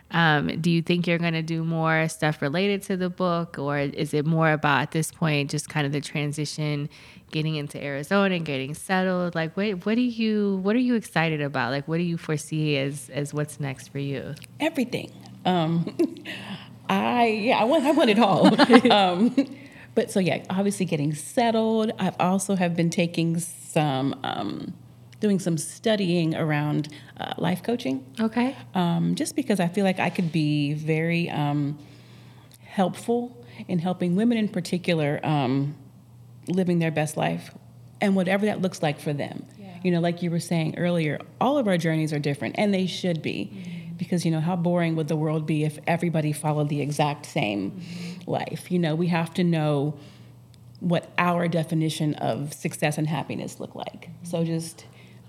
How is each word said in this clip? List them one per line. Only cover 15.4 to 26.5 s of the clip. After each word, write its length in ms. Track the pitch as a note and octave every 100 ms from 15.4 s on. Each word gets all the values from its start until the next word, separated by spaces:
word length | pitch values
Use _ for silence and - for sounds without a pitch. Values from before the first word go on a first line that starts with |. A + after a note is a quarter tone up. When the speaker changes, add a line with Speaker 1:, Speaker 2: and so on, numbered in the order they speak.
Speaker 2:
Um, 500 | F3+ F3+ D#3+ E3+ E3 - E4 - - - -
<laughs> 420 | G3 - - -
I, 380 | G3 A3+ B3 A#3
yeah, 320 | G#3+ A3 -
I 60 |
want, 200 | A3 D#4+
I 80 | C4+
want 180 | D4+ C4
it 80 | G3+
all. 320 | G#3 D3+ - A3 - A#3+ A#3+
<laughs> 20 |
Um, 440 | G3+ F#3 F3+ A#3 - - - - - -
but 160 | - -
so, 80 | G3+
yeah, 260 | F3 - -
obviously 360 | F#3+ G3+ G3 F3+
getting 280 | D#3 C#3+
settled. 800 | D3+ - - A#3 A3+ A3 A3 G#3+ -
I've 160 | F#3 -
also 380 | F3+ F#3+ - F#3+
have 180 | F3
been 160 | E3+ E3
taking 480 | F#3 E3+ E3 E3 E3
some, 800 | - - - E3+ D3+ C3 C3+ -
um, 500 | - - G2+ - - - - - - -
doing 180 | G#3 F#3+
some 200 | F3 D#3+
studying 760 | - - A3+ G#3 F3+ F3 D#3+
around, 540 | - D#3